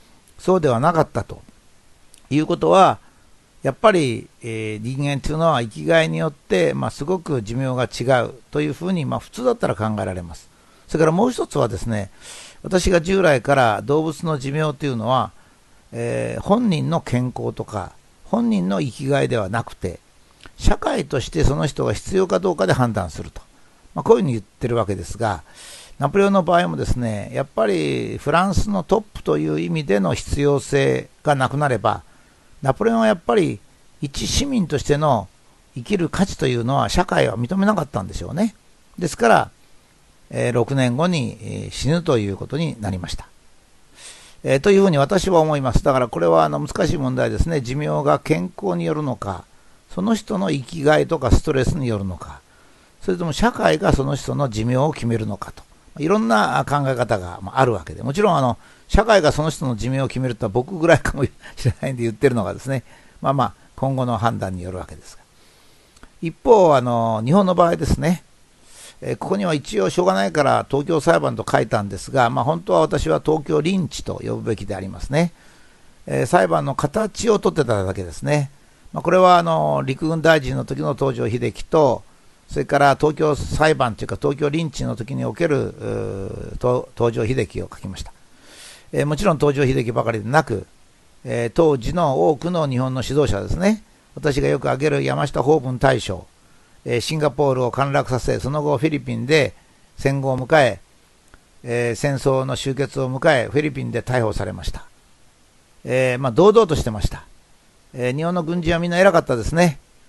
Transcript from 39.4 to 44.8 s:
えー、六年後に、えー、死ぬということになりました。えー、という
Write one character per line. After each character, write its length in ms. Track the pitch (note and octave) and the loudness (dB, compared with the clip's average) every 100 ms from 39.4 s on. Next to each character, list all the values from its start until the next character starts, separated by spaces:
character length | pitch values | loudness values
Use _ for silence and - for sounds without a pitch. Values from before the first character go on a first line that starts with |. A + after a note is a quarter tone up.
| G#2+ - _ - _ _ _ _ _ | 2 -6 _ -20 _ _ _ _ _
え 200 | A#2+ A#2+ | -4 -2
ー、 20 | |
六 220 | A#2+ A#2 | 0 0
年 220 | C3+ B2+ B2 | 0 0 0
後 100 | F3+ | 0
に、 320 | E3 A2+ - | 0 -4 -8
え 60 | G#2 G#2 G2+ | -10 -10 -10
ー、 20 | |
死 180 | - C3 | -4 0
ぬ 140 | E3+ | 0
と 160 | E3 B2 | 2 0
い 100 | G2+ | 0
う 60 | F#2 | -4
こ 100 | - | -6
と 120 | C#3+ | -4
に 220 | D#3+ A#2 | -4 -4
な 100 | G2+ | -6
り 80 | F#2 | -6
ま 100 | E2+ | -6
し 80 | - | -10
た。 100 | - _ _ _ _ _ _ - - - - - | -10 _ _ _ _ _ _ -20 -20 -20 -20 -10
え 120 | C3+ C3+ | -2 2
ー、 40 | |
と 100 | G3+ | 4
い 80 | |
う 40 | G3 | 6